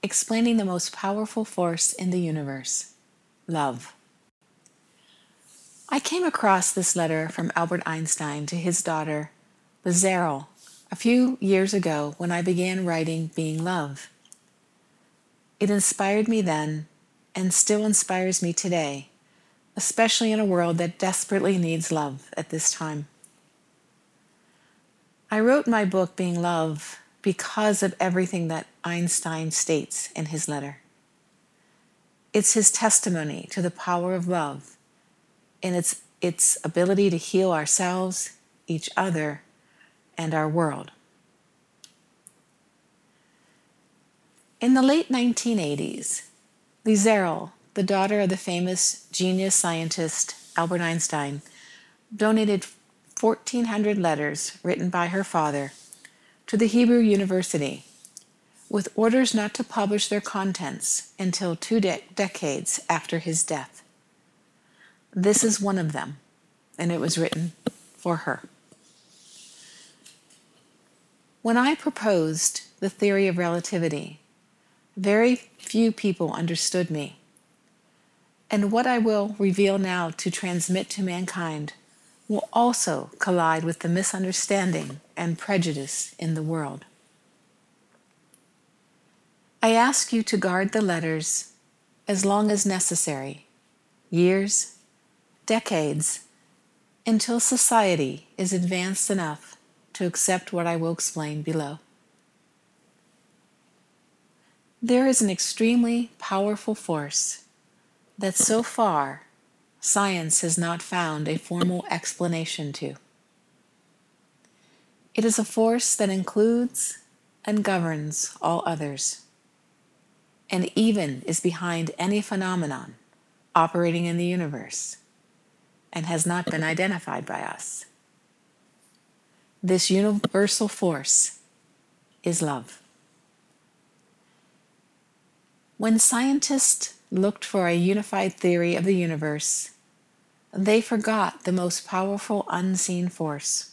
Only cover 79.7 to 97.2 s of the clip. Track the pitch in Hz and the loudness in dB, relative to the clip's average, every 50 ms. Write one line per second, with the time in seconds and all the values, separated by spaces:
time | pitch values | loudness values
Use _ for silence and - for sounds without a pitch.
79.7 | 196 196 190 185 180 180 175 165 165 - - 185 175 - - 185 175 175 165 - | 4 2 0 0 0 -2 -2 -4 -6 -4 -4 -4 -4 -4 -4 -4 -2 -2 -2 0
80.7 | 180 190 - - - 202 190 185 175 175 185 175 - 185 175 165 156 151 151 147 | 0 -2 -2 -4 -6 -4 -4 -4 -4 -4 -6 -6 -6 -6 -6 -6 -4 -6 -8 -8
81.7 | - _ _ _ _ _ _ _ _ _ _ - 214 208 - - - 233 240 247 | -10 _ _ _ _ _ _ _ _ _ _ -2 -2 -2 -2 0 2 2 4 4
82.7 | 240 - - 185 160 139 - - - - - 196 180 175 165 160 160 160 160 165 | 2 0 -2 -2 -2 -4 -6 -10 -6 -4 -2 0 2 4 4 4 2 2 0 -2
83.7 | 165 - - 170 170 180 190 - - 190 190 185 185 - - - 202 196 185 185 | -4 -2 -2 0 0 0 0 -2 -2 -2 -4 -2 -2 -4 -2 0 0 2 2 0
84.7 | 165 156 151 139 139 143 _ _ _ - 175 170 165 - - - 202 190 170 165 | 0 -2 -4 -6 -12 -14 _ _ _ -6 -4 -4 -4 -4 -2 0 2 2 2 0
85.7 | 147 139 135 135 - - - - - - 175 160 160 156 156 156 160 160 151 139 | -2 -4 -6 -6 -6 -6 -8 -8 -8 -8 -4 -4 -2 -2 -2 -2 -2 -4 -4 -6
86.7 | 139 147 - _ _ _ _ _ _ _ _ _ _ _ _ _ _ _ _ _ | -8 -12 -16 _ _ _ _ _ _ _ _ _ _ _ _ _ _ _ _ _
87.7 | _ _ _ _ _ _ _ _ _ _ _ _ - _ _ _ _ _ _ _ | _ _ _ _ _ _ _ _ _ _ _ _ -20 _ _ _ _ _ _ _
88.7 | _ _ _ _ _ _ _ _ _ _ _ _ _ _ _ _ _ _ - 226 | _ _ _ _ _ _ _ _ _ _ _ _ _ _ _ _ _ _ 2 4
89.7 | 226 226 233 262 277 - - - - 226 214 - - 196 185 190 180 185 196 190 | 6 6 6 4 4 0 -2 0 0 0 0 0 0 0 0 2 0 2 0 0
90.7 | - 220 214 190 175 165 165 160 160 156 160 - - - - - _ _ _ _ | 0 0 2 2 0 0 -2 -2 -2 -2 -2 -2 -4 -4 -4 -8 _ _ _ _
91.7 | _ _ _ _ _ _ _ - 208 185 190 196 202 208 214 214 208 202 - 202 | _ _ _ _ _ _ _ -4 -2 0 2 2 2 4 4 2 2 2 2 0
92.7 | 190 185 - - 170 170 - - 147 135 135 135 147 - _ _ _ _ _ _ | 0 0 0 0 0 0 -2 -2 -2 -6 -6 -10 -12 -14 _ _ _ _ _ _
93.7 | _ _ _ _ _ _ _ _ 180 170 175 180 185 196 196 208 208 - - - | _ _ _ _ _ _ _ _ 2 4 4 6 4 4 2 0 0 0 -2 -2
94.7 | - _ _ _ _ _ _ _ _ _ _ _ _ _ _ - 214 226 - - | -10 _ _ _ _ _ _ _ _ _ _ _ _ _ _ 0 0 0 0 0
95.7 | 208 165 156 147 147 151 156 - - - - _ _ _ _ _ _ _ _ _ | 0 0 0 0 0 0 -2 -2 -4 -6 -10 _ _ _ _ _ _ _ _ _
96.7 | _ _ _ _ _ _ _ 233 226 214 | _ _ _ _ _ _ _ 2 2 2